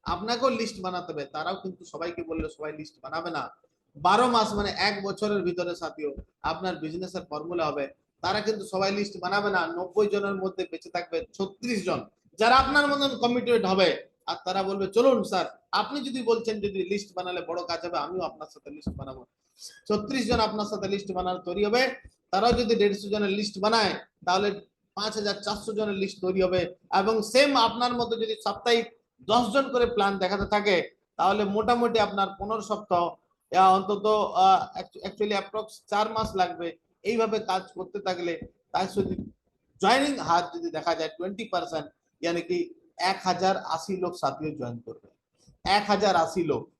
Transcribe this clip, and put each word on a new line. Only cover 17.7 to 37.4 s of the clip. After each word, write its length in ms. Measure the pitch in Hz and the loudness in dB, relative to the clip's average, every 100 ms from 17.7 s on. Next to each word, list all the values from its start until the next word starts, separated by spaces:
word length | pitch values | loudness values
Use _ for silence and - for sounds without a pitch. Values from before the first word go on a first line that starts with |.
| 170 | -6
হবে, 140 | 175 170 | -4 -4
আমিও 240 | 143 185 | -4 -4
আপনার 240 | 160 - 156 | -6 -8 -18
সাথে 160 | - 143 | -18 -18
লিস্ট 260 | 147 - 135 | -10 -10 -10
বানাবো।" 300 | 135 131 123 _ _ _ - - - | -12 -14 -18 _ _ _ -20 -20 -4
ছত্রিশ 380 | 208 208 269 214 | -2 -2 -4 0
জন 140 | 233 | 2
আপনার 260 | 220 214 208 | 2 0 -4
সাথে 220 | 208 190 | -4 -4
লিস্ট 240 | 202 196 | -4 -4
বানার 260 | 185 180 180 | -4 -4 -4
তৈরি 260 | 180 180 | -6 -2
হবে। 300 | 208 240 262 262 - _ _ | 0 2 2 -2 -16 _ _
তারাও 220 | 190 233 | 2 4
যদি 220 | 240 226 | 2 2
দেড়শো 340 | 220 208 196 202 | 4 4 2 -4
জনের 220 | 208 202 | 0 0
লিস্ট 280 | 202 202 196 | 0 -2 -2
বানায়, 360 | 185 226 196 156 - _ - | 2 4 2 -2 -10 _ 0
তাহলে 340 | 185 202 190 202 _ _ | 2 2 -2 -8 _ _
পাঁচ 200 | - 214 | -6 -6
হাজার 200 | 214 202 | -2 -4
চারশো 380 | 196 202 208 - | -4 -4 -6 -4
জনের 220 | 208 214 | -2 -2
লিস্ট 260 | 196 196 - | -2 -4 -2
তৈরি 220 | 185 190 | -2 2
হবে। 320 | 180 180 170 - _ 190 | 2 2 0 -6 _ 2
এবং 240 | 196 226 | 2 0
সেম 340 | 208 254 285 269 | 2 4 4 4
আপনার 360 | 226 226 247 | 2 2 -2
মতো 240 | 240 233 226 | 0 -2 -2
যদি 180 | 220 214 | -4 -4
সাপ্তাহিক 520 | 214 - 240 233 226 _ _ _ | -4 -2 2 2 2 _ _ _
দশ 300 | - 226 220 | 2 2 4
জন 200 | 277 262 | 2 2
করে 140 | 240 240 | 2 2
প্ল্যান 320 | 240 202 196 | 2 2 2
দেখাতে 280 | 185 196 196 | 0 0 0
থাকে, 440 | 208 202 180 - _ _ - | 2 4 2 2 _ _ 0
তাহলে 280 | 175 202 | 2 4
মোটামুটি 540 | 202 208 220 240 233 226 | 2 0 2 4 4 2
আপনার 300 | 202 196 196 - | 2 2 -2 -2
পনেরো 220 | 202 220 | -6 -6
সপ্তাহ, 560 | 208 208 - 175 170 - _ _ _ 180 | -4 -6 0 0 0 -6 _ _ _ 6
আহ, 180 | 190 | 8
অন্তত, 320 | 190 190 202 214 214 202 | 6 2 -2 2 2 2
আহ, 440 | 175 190 185 - - | 4 6 6 2 -8
actu-, 300 | 185 - 196 | -12 -10 -12
actually 260 | - 208 | -4 -2
approx 300 | 196 190 220 208 - _ | -2 -2 -8 -8 -16 _
চার 240 | 202 214 | 0 0
মাস 240 | 220 214 | 0 -2
লাগবে 420 | 190 180 170 170 160 _ _ | 0 0 0 -8 -8 _ _
এইভাবে 360 | 196 226 226 | -2 0 2
কাজ 240 | 214 | 0